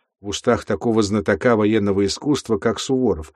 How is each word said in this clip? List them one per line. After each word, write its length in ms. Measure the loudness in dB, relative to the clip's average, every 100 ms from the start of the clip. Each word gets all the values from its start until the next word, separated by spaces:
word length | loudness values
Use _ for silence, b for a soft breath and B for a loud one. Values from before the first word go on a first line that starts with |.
| _ _
в 80 | -10
устах 360 | -4 0 0 -2
такого 380 | -4 0 2
знатока 520 | 2 0 0 2 2 2
военного 500 | 2 2 2 2 0
искусства, 520 | -2 -2 -2 -2 -2
как 220 | -2 -2
Суворов. 540 | -2 0 0 -2 -6